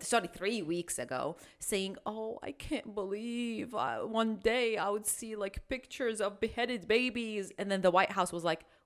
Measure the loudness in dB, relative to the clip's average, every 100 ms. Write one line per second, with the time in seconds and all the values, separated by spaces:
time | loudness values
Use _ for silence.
0 | 4 2 2 -2 -2 0 0 -2 -2 -4
1 | -2 -2 -2 -4 -12 -12 -2 0 0 -4
2 | -6 -6 -6 -6 -8 -8 -4 -4 -4 -6
3 | -4 -4 -4 -4 -2 -4 -4 -2 -2 -2
4 | -2 2 2 2 2 4 2 2 0 0
5 | -2 -4 -4 -4 -4 -6 -6 -6 -6 -4
6 | -2 0 -2 0 -2 0 0 0 4 4
7 | 4 0 -2 -2 -4 -4 -2 4 6 6
8 | 6 4 0 0 0 0 -4 _